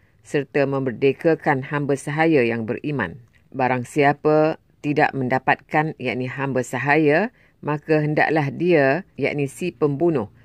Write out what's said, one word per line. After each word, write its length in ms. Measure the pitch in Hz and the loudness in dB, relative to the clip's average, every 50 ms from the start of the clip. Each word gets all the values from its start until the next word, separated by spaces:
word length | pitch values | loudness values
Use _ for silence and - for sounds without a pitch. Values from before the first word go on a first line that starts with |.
| _ _ _ _ _ | _ _ _ _ _
serta 400 | - - 147 135 _ - 147 139 | -4 -4 -4 -4 _ 0 0 0
memerdekakan 960 | 139 139 135 135 131 110 113 139 139 131 - - 165 160 151 - 160 143 131 131 - | 0 0 -2 -2 -4 -2 0 2 0 2 2 2 0 0 2 2 0 0 0 -2 -4
hamba 240 | 151 143 147 131 143 | -6 -4 -2 -2 -2
sahaya 480 | 131 - 156 143 156 160 165 160 135 | -4 -4 -6 -2 0 2 4 4 4
yang 240 | 120 117 113 117 110 | 4 2 0 -4 -4
beriman. 560 | 107 120 - - 147 147 131 101 85 - - - _ _ _ _ _ - | -6 -6 -6 -6 -6 -4 -4 -4 -6 -8 -14 -20 _ _ _ _ _ -6
Barang 320 | 131 127 123 127 127 120 | -2 -2 0 0 -2 -4
siapa 720 | - - 156 139 143 147 - - 151 151 156 156 156 - - _ _ _ _ | -4 0 2 2 2 2 2 0 2 2 4 2 2 -2 -4 _ _ _ _
tidak 320 | - 147 143 151 143 - - | -6 -2 0 2 2 0 0
mendapatkan, 800 | 135 127 123 131 131 - 147 135 - - - - 156 156 160 143 - | -2 -2 -2 -2 -2 0 0 0 -2 -2 -2 0 0 0 0 -4 -6
yakni 240 | 123 123 104 123 127 | -6 -6 -4 -4 -6
hamba 400 | 127 123 139 135 139 127 127 123 | -6 -6 -6 -6 -2 -2 -2 -4
sahaya, 640 | - - 123 131 143 143 156 160 143 147 170 208 247 _ _ _ _ _ - | -4 -6 -4 0 2 2 4 4 4 4 2 0 -2 _ _ _ _ _ -10
maka 400 | - 143 151 147 - - 156 151 | -6 -6 -6 -4 -2 0 0 2
hendaklah 480 | 151 151 151 156 131 - 151 160 143 139 | 2 0 2 2 0 2 0 0 -2 -2
dia, 560 | 120 131 165 180 170 151 139 135 139 175 - _ - | -4 -2 0 2 4 4 4 4 2 0 -4 _ -8
yakni 320 | - 135 110 - 147 139 | -4 -4 -4 -2 -2 -4
si 240 | 135 - - 185 175 | -6 -6 -8 -8 -8
pembunuh, 640 | 123 - 156 147 143 135 165 175 160 127 104 - _ _ | -4 -2 -2 -2 0 0 0 0 0 -2 -4 -6 _ _